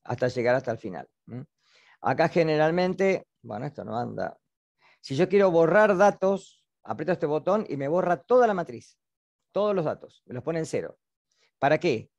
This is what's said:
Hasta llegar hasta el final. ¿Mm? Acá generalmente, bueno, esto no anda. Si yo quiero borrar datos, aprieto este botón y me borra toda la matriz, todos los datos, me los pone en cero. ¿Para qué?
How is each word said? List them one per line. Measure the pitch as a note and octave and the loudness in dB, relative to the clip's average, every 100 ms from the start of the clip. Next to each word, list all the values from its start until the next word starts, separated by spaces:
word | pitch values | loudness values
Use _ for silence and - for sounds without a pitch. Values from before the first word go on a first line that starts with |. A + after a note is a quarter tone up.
Hasta | - A#2+ B2+ | -8 -2 -2
llegar | B2+ A#2+ B2+ | 0 0 0
hasta | - | -2
el | A2+ | -8
final. | G#2+ D#2+ - _ - | -8 -12 -16 _ -16
¿Mm? | A#2+ D3 _ _ _ _ _ | -16 -16 _ _ _ _ _
Acá | A2 C#3 E3 | -4 0 0
generalmente, | F3+ D#3+ D3+ D#3 F3 F#3 F#3 F#3+ F#3 - _ | 2 2 2 2 2 -2 0 0 -2 -6 _
bueno, | A#2 G#2+ C#3 | -14 -12 -12
esto | - | -12
no | G2+ A2+ | -8 -6
anda. | A#2+ G#2+ F#2 - _ _ _ _ _ _ | -6 -6 -8 -10 _ _ _ _ _ _
Si | - | -6
yo | C#3 F3+ | -2 2
quiero | G3+ F#3+ | 4 4
borrar | E3 D#3+ G3+ G#3+ F#3 | 4 4 6 4 4
datos, | G3+ - F#3+ F#3+ - _ _ _ | 4 2 -2 -2 -8 _ _ _
aprieto | - A2 D#3 | -12 -8 -4
este | E3+ D3+ | -2 -2
botón | D3+ F3+ G#3 - | -2 0 -2 -2
y | C#3 | -6
me | C#3 | -2
borra | F3+ F3+ E3+ | 0 0 -2
toda | - B3 A#3 | 2 4 4
la | |
matriz, | F#3 D#3 A2+ - _ _ _ _ _ _ | 0 -6 -10 -18 _ _ _ _ _ _
todos | F#3 G#3 | -2 -2
los | F#3+ | 0
datos, | D3+ - - _ - | -2 -6 -12 _ -14
me | |
los | B2 | -10
pone | D3+ E3 | -6 -6
en | D#3 | -4
cero. | G#2 - - _ _ _ _ _ - | -6 -8 -14 _ _ _ _ _ -2
¿Para | C#3 D#3 | 2 2
qué? | F3 A2+ - | 0 -2 -6